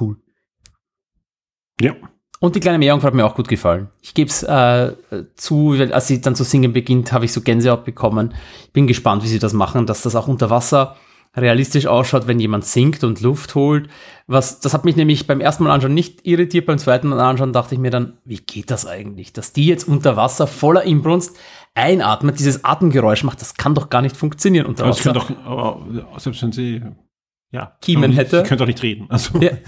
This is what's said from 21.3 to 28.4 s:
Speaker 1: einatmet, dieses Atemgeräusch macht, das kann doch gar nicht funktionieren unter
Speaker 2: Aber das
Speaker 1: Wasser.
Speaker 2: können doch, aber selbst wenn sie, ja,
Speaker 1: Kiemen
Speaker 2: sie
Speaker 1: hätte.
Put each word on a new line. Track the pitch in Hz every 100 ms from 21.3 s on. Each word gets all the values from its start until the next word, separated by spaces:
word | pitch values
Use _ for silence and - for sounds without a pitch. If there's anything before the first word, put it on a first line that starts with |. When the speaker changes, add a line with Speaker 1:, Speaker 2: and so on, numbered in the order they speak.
| - - - -
Speaker 1:
einatmet, | 117 143 185 104 107 143 139
dieses | 139 127
Atemgeräusch | 127 151 175 135 110 107 139
macht, | -
das | - -
kann | 151 147
doch | 147
gar | 123
nicht | 135 -
funktionieren | 151 - 196 175 -
unter | 123 127
Speaker 2:
Aber |
das | - -
Speaker 1:
Wasser. | 123 -
Speaker 2:
können | 127 120
doch, |
aber | 123 113 - 95 113 - -
selbst | 135 120
wenn | 120
sie, | 123 123 113 107 - _ _ _ _ _
ja, | - - _
Speaker 1:
Kiemen | - 156 135
Speaker 2:
sie | 127
Speaker 1:
hätte. | 127 170